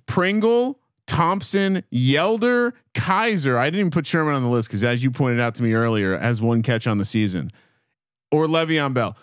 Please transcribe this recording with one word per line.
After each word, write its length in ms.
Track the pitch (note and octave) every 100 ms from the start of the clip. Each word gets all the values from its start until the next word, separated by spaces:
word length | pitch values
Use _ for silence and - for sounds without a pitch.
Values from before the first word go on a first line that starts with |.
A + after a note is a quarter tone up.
| -
Pringle, 720 | F#3 F3+ G#3+ A3 A#3+ B3+ C#4 _ _ -
Thompson, 800 | D3+ E3+ F#3+ - G3 G3 F#3 -
Yelder, 840 | B2 B2+ C#3+ F#3+ A3 A#3+ B3 A#3+ - _
Kaiser. 640 | - - F#3+ A3+ G3 C3+ A#2+
I 80 | C#3
didn't 140 | F#3+
even 100 | F#3
put 160 | E3+ D3
Sherman 280 | E3 D#3
on 80 | C#3
the 60 | B2
list 220 | A#2+ A2
'cause 120 | G2+
as 200 | A#2+ B2
you 60 | B2+
pointed 300 | B2 C3 A#2+
out 140 | A#2+ A2+
to 60 |
me 120 | A#2
earlier, 440 | A2+ A#2 A2 G2 F#2+
has 240 | A#2 A2
one 200 | A#2 A#2
catch 240 | A2+ A2+ A#2
on 120 | G#2
the 60 |
season. 460 | F#2+ A2 G#2 F2+ - - _ _ _ _ _ _ _
Or 140 | D3+ D#3
Le'Veon 440 | E3 D#3+ D#3 C#3
Bell. 240 | B2+ G2+ -